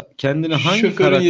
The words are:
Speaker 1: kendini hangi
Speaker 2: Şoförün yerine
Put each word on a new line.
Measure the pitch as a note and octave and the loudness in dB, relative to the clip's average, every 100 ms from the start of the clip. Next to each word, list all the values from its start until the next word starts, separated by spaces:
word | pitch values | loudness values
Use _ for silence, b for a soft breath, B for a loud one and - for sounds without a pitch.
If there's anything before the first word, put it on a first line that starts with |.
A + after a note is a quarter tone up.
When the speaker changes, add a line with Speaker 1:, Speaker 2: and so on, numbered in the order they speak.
| - - | -8 -6
Speaker 1:
kendini | C#3 D3 D#3+ D3 | -4 -2 -2 -2
hangi | C#3+ G#3 | -2 0
Speaker 2:
Şoförün | G3+ - F#3 | 0 2 2
yerine | F#3 | 2